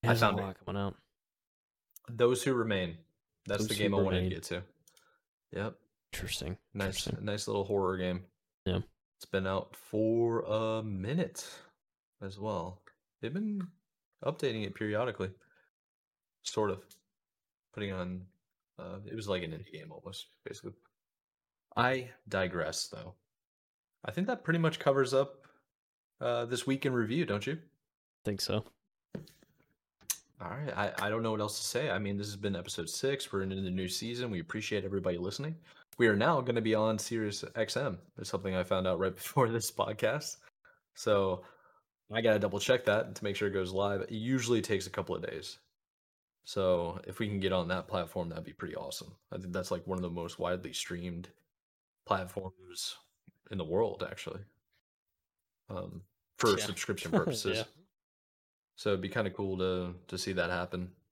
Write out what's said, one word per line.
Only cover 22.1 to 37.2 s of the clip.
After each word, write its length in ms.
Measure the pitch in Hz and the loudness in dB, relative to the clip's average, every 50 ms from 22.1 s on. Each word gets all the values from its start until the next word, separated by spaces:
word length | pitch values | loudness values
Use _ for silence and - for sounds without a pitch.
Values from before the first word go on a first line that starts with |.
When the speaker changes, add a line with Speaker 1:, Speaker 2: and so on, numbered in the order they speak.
| - - _ - | -14 -20 _ -2
Speaker 1:
digress, 580 | 101 98 95 90 85 87 80 78 82 - - - | 0 2 2 2 0 0 -2 -2 -2 -4 -6 -6
though. 260 | - - - 90 95 _ _ _ _ _ _ _ _ _ _ _ _ _ _ _ _ _ _ | -8 -12 -12 -14 -16 _ _ _ _ _ _ _ _ _ _ _ _ _ _ _ _ _ _
I 60 | - - | -6 -2
think 140 | - 185 220 | -2 -2 -2
that 160 | 254 247 - | -2 -4 2
pretty 140 | - 165 170 | 2 2 4
much 180 | 165 160 156 - | 4 2 2 4
covers 340 | - 147 139 135 135 123 131 | 4 4 6 6 4 4 4
up, 320 | 135 139 139 - - - - _ _ _ _ _ _ _ _ _ _ _ _ _ _ | 4 4 2 -2 -18 -20 -20 _ _ _ _ _ _ _ _ _ _ _ _ _ _
uh, 240 | - 120 120 120 120 | 0 0 2 2 0
this 220 | 120 123 120 - | 0 -2 -2 2
week 200 | 139 135 135 139 | 0 0 2 2
in 60 | 143 127 | 2 2
review, 320 | 123 113 104 117 160 170 | 2 2 2 2 0 2
don't 200 | - 104 104 101 | 2 0 0 0
you? 120 | - 147 160 - - _ _ _ _ _ _ _ _ _ _ _ | -2 -4 -4 -6 -14 _ _ _ _ _ _ _ _ _ _ _
Speaker 2:
Think 160 | - 104 95 | -4 -4 -2
so. 240 | - - 98 107 - - _ _ _ _ _ _ _ _ _ - - - - _ - _ _ _ _ _ _ _ _ _ _ _ - - - - - _ _ _ | -2 0 0 -2 -2 -4 _ _ _ _ _ _ _ _ _ -10 -10 -10 -20 _ -20 _ _ _ _ _ _ _ _ _ _ _ -8 -8 -8 -8 -8 _ _ _
Speaker 1:
All 100 | 90 85 | -10 -8
right. 220 | 90 131 147 139 - | -6 -6 -6 -6 -2
I, 160 | - 104 101 - - 98 | 0 0 0 0 0 0
I 20 | 104 | 0
don't 140 | 107 113 113 | 0 2 0
know 80 | 113 110 | 0 0
what 80 | 107 | 0
else 180 | 104 107 - - | 0 -2 -2 -4
to 60 | - | -4
say. 240 | - - 120 147 147 | -2 0 0 0 2
I 80 | 95 95 | 0 0
mean, 180 | 104 98 101 | 0 0 -2
this 120 | 101 104 104 | -2 -2 -4
has 80 | 104 | -6
been 180 | 98 98 104 98 | -4 -2 -2 -2
episode 340 | 85 87 - - - 82 80 | -2 -4 -6 -6 -6 -6 -6
six. 440 | - - - 135 139 135 - - - | -4 0 0 0 0 0 -4 -4 -2
We're 100 | 98 95 | -2 -2
into 140 | 95 95 95 | 0 -2 -2
the 100 | 95 92 | -2 -2
new 180 | 90 92 92 90 | 0 0 -2 -2
season. 420 | 90 - - 117 120 120 123 120 | -2 -4 -4 -4 -4 -4 -4 -2
We 100 | 104 90 | -2 -2
appreciate 440 | 80 82 - 107 107 - 107 104 92 | -4 -4 -4 -4 -4 0 -2 -2 0
everybody 340 | 98 98 98 90 95 90 87 | 0 -2 0 0 0 0 0
listening. 380 | 87 92 101 - 139 151 165 160 - - - - - _ - - | -2 -4 -4 -4 -6 -6 -6 -8 -12 -20 -20 -20 -20 _ 2 6
We 80 | 240 | 6
are 80 | 113 104 | 8 8
now 260 | 101 110 151 170 143 | 8 6 6 6 4
gonna 200 | 123 123 120 117 | 4 2 2 2
be 160 | 110 110 110 | 4 4 4
on 200 | 107 107 110 110 107 | 6 6 4 4 2
Sirius 460 | - - 117 113 | 0 -2 -2 0